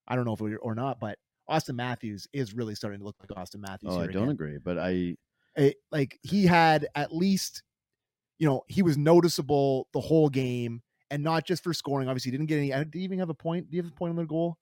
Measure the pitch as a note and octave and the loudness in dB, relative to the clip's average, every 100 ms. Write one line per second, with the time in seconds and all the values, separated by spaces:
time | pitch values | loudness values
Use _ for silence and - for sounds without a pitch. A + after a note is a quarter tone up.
0 | - B2+ A#2+ A2 G#2+ A2 A#2+ A2+ C3+ C3 | -4 -2 0 -2 -4 -4 -4 -4 -4 -4
1 | A2 G2+ _ _ - D#3 - A#2+ B2 B2 | -8 -8 _ _ -2 -2 -2 -6 -4 -6
2 | A2+ G2+ - C#3 A#2 A2 A2+ G#2 G#2+ G2+ | -8 -10 -8 -6 -6 -4 -6 -6 -8 -8
3 | G2+ - G2 G2+ F2+ G2+ G2 F#2+ - F2+ | -12 -14 -16 -12 -12 -12 -12 -10 -4 -4
4 | F2 F#2+ B2 C#3+ D2+ D2 F2+ F2 F2+ F#2 | -2 -2 -2 -2 -6 -8 -6 -4 -2 0
5 | F2 - _ _ _ - C#3+ - _ D#3 | -2 -6 _ _ _ 2 2 2 _ -4
6 | C#3 - - G3+ F3+ F3 E3 D#3 D3 D3 | -4 -6 -4 2 6 6 6 4 0 -4
7 | D3 D#3+ F#3+ F#3+ - - _ _ _ _ | -4 0 2 2 -2 -10 _ _ _ _
8 | _ _ _ _ D#3 C3 - - F3 C#3+ | _ _ _ _ 2 2 0 2 4 4
9 | D3 F3 E3+ - C#3 C#3+ C#3 C3 - C#3+ | 8 8 8 0 0 2 2 0 -2 -6
10 | - D#3+ D3+ C3 B2+ B2 A#2+ A#2 _ _ | 2 4 6 2 -2 -2 -4 -8 _ _
11 | _ D3 D3+ D#3+ - F3 F3+ D#3 - C#3 | _ -4 0 -2 0 -4 -2 -4 -2 -2
12 | C3 C3 B2 C3 D#3 D3+ C#3+ C3+ D#3 E3 | -2 -4 -4 -4 0 0 0 -2 -4 -6
13 | F#3 F#3 F3+ D3 E3 F3 D3 E3 E3+ - | -6 -4 -4 -6 -4 -6 -4 -6 -6 -6
14 | F3 E3+ E3 D#3+ E3+ E3 | -4 -2 -2 -2 -2 -4